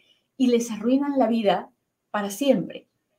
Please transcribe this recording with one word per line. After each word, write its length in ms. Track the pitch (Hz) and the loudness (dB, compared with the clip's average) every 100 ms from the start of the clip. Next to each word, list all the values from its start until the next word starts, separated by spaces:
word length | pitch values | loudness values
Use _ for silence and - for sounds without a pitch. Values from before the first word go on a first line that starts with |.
| _ _ _ - | _ _ _ -2
y 100 | 247 | 2
les 240 | 240 233 | 2 0
arruinan 480 | 214 233 269 285 269 | -4 0 0 0 0
la 80 | 226 | 0
vida 420 | 233 196 180 - _ _ _ _ | 2 2 0 -4 _ _ _ _
para 180 | 208 202 | -8 -6
siempre. 560 | - 285 208 165 - - _ _ | -2 2 2 -2 -12 -20 _ _